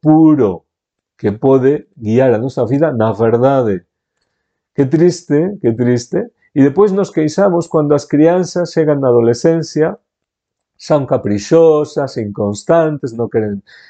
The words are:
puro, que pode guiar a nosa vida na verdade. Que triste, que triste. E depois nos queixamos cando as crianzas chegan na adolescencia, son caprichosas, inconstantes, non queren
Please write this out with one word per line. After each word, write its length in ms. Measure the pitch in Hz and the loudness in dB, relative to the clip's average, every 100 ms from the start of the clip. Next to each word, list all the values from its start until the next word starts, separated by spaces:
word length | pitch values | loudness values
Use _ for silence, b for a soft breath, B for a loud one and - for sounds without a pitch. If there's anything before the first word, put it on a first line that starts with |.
puro, 600 | 151 156 160 147 107 85 _ _ _ _ _ _ | 2 4 4 4 0 -2 _ _ _ _ _ _
que 160 | 107 | -6
pode 560 | 110 135 135 127 147 - - | -2 2 2 2 -2 -6 -12
guiar 380 | 110 117 131 | -2 0 2
a 40 | 110 | 0
nosa 280 | 131 135 113 | -2 -4 -2
vida 260 | 139 160 | -2 -2
na 200 | 123 110 | 0 -2
verdade. 760 | 101 113 117 131 135 113 92 - _ _ _ _ _ _ _ _ | 0 0 2 2 0 0 -4 -8 _ _ _ _ _ _ _ _
Que 100 | - | -4
triste, 720 | 135 156 175 170 - 147 180 202 | 0 2 2 0 -2 -2 -2 -4
que 100 | 117 | -4
triste. 560 | 113 123 123 - 175 240 _ _ | -2 0 -2 -4 -6 -8 _ _
E 100 | 147 | 0
depois 300 | 139 139 208 | 2 2 2
nos 180 | 190 185 | 0 -2
queixamos 580 | - 156 170 196 175 160 | -2 -2 0 0 0 -2
cando 260 | 160 147 | -2 0
as 100 | 147 | 0
crianzas 680 | - 143 160 180 175 180 170 | 0 2 2 2 -2 -4 -4
chegan 280 | 165 151 143 | -2 0 0
na 80 | 135 | 2
adolescencia, 880 | 120 117 120 165 165 151 147 160 202 _ _ _ _ _ _ _ _ | 2 2 0 0 -2 -2 -2 -4 -4 _ _ _ _ _ _ _ _
son 320 | - 151 131 | -2 -2 0
caprichosas, 1120 | 135 - 104 - 165 165 151 147 - 135 - | -4 -2 -6 0 4 4 2 -2 -6 -6 -6
inconstantes, 960 | 104 101 104 104 - 170 156 147 135 113 | -8 -4 -4 -4 0 0 0 -4 -8 -6
non 160 | 113 | -4
queren 320 | 117 107 101 - b b | -2 -4 -6 -12 b b